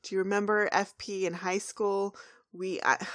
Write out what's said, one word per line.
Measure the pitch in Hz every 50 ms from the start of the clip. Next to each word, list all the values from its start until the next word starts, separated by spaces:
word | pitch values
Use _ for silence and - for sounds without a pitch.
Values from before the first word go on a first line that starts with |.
Do | - - 190
you | 190
remember | 185 190 202 202 208 202 214 208 208 -
F | - 190 202 - -
P | - - - 202 190 190
in | 170 170
high | 175 180 185 180 202
school? | - - - - 214 202 196 196 196 202 - - - - - _ _ _
We, | - 175 185 190 185 -
I, | - - - - 202 -